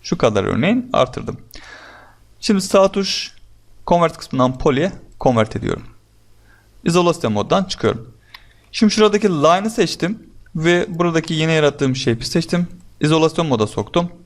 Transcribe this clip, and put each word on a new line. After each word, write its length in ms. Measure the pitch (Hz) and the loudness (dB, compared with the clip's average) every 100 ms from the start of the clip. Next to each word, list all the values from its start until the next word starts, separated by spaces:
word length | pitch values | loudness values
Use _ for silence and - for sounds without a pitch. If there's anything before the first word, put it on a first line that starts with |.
Şu 160 | - 180 | -6 0
kadar 260 | 123 104 | 0 0
örneğin 460 | 98 92 156 247 247 | 0 0 0 -2 -2
artırdım. 440 | - 123 - 113 113 - - - - - - - _ _ _ | -2 -2 -4 -10 -12 -16 -20 -20 -20 -20 -20 -20 _ _ _
Şimdi 220 | - 196 | -2 -2
sağ 300 | 190 202 190 | 2 2 2
tuş 420 | 196 196 - - - - - _ - - | 0 -4 -6 -10 -18 -20 -20 _ -16 -2
convert 300 | 175 165 165 | 2 2 -2
kısmından 400 | - 135 127 131 | -8 0 0 2
poly'e 340 | 156 131 185 - - - | 0 0 -2 -6 -20 -2
convert 360 | 139 120 - 110 | 0 2 0 -2
ediyorum. 280 | - - - - _ _ _ - _ _ _ - | -4 -6 -8 -20 _ _ _ -20 _ _ _ -6
İzolasyon 500 | - 170 170 160 117 | 0 2 2 0 -2
moddan 300 | 104 101 175 | -2 0 -2
çıkıyorum. 500 | 190 - 151 113 - - _ - - _ _ | -2 -4 -2 -4 -10 -20 _ -20 -20 _ _
Şimdi 220 | - 214 | 0 2
şuradaki 360 | 214 214 208 208 | 4 2 4 0
line'ı 400 | 160 151 180 208 | 4 4 4 0
seçtim 500 | - 175 - 165 220 - - - 160 | -2 -2 -2 -4 -6 -12 -20 -12 -2
ve 300 | 160 175 - | 2 2 0
buradaki 440 | 165 175 160 160 | -2 0 0 -2
yeni 180 | 160 160 | -2 2
yarattığım 440 | 160 147 139 139 131 | 2 2 2 -2 0
shape'i 300 | 131 117 - | -2 -2 -2
seçtim. 420 | 170 165 175 175 - - - | -4 0 -2 -2 -8 -20 -4
İzolasyon 460 | 151 160 160 160 160 | 2 4 2 0 -2
moda 200 | 117 104 | 0 0
soktum. 440 | - 101 175 175 - | -2 -2 -2 -2 -8